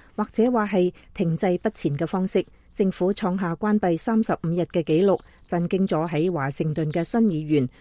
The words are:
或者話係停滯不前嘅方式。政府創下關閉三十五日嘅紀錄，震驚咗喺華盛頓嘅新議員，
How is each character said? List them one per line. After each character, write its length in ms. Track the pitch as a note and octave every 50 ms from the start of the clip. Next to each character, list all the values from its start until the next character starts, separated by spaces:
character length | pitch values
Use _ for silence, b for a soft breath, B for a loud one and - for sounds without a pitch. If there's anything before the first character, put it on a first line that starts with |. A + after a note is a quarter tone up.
| b b b
或 100 | - G#3
者 260 | - - - A3 B3+
話 140 | B3 A3+ G#3
係 260 | G3+ G#3 F#3 F3+ F3+ b b b b b
停 220 | - F#3 E3+ E3
滯 220 | D#3+ - F#3 F3+ F3+
不 100 | - A3
前 260 | - - - E3 C#3+
嘅 100 | C#3+ E3+
方 200 | E3 - F#3 F#3
式。 180 | F#3+ - G3 - b b b b b
政 200 | - - G3+ F#3+
府 180 | - - F3+ F#3
創 260 | G3+ - A3+ F#3 F3+ G3
下 140 | G3 E3 E3+
關 240 | - A3 G#3+ G#3 G#3
閉 180 | - F3+ E3
三 260 | E3 - A#3+ A3+ A3
十 120 | A3+ - E3
五 140 | - - D#3+
日 120 | E3+ F3+
嘅 220 | E3 - - F3+
紀 240 | D#3 - D#3 D#3+ G3
錄， 120 | G3 F3+ - b b b b b
震 200 | - - E3+ E3+
驚 220 | E3+ - F3+ F#3+ F#3+
咗 180 | F#3+ D3+ D#3+
喺 240 | E3+ D#3 D3 D#3+ F#3
華 200 | F3 D3+ C3+ C#3
盛 240 | C#3 - E3 D#3 D3
頓 180 | E3+ D#3 D#3
嘅 100 | D3 F3
新 180 | E3 - - A#3
議 200 | A3+ G#3+ E3 D3+
員， 240 | D#3 D3+ D#3 C#3+ B2+ B2+ b b